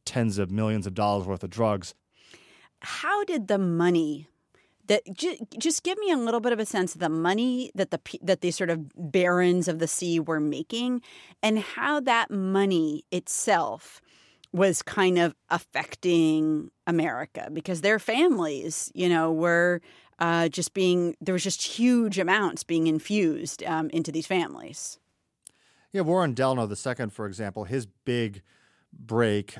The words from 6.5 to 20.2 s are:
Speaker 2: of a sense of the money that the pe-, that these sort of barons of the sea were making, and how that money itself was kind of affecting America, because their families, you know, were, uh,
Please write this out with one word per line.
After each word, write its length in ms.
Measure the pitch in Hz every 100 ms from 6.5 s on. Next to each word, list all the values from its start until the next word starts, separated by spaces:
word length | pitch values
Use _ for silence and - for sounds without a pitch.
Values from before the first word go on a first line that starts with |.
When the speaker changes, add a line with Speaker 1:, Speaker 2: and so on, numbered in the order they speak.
Speaker 2:
of 60 | 226
a 60 |
sense 300 | 220 208 185
of 80 | 160
the 80 | 170
money 600 | 160 170 202 247 247 254
that 160 | - 185
the 80 | -
pe-, 200 | - -
that 180 | 180 185
these 160 | 180 170
sort 140 | 175
of 180 | 165 143 -
barons 720 | 165 156 180 180 180 180 175
of 100 | 160
the 80 | 160
sea 320 | - 180 165
were 220 | 160 156
making, 600 | 151 147 160 226 247 247 - - - -
and 160 | 214 220
how 420 | 202 - 254 294
that 300 | 254 233 226
money 760 | 202 190 190 196 180 156 151 -
itself 920 | 180 - - - 185 147 107 - - _ _ _ _ -
was 280 | 175 190 170
kind 380 | - - 190 180
of 160 | 170 - -
affecting 1200 | 139 - - - - 180 170 160 156 156 156 - _ -
America, 640 | 170 156 120 156 - -
because 300 | 156 160 175
their 160 | 196 214
families, 920 | - 233 349 240 160 143 165 156 -
you 140 | - 180
know, 220 | 170 165
were, 520 | 160 170 170 175 175 - - _
uh, 300 | -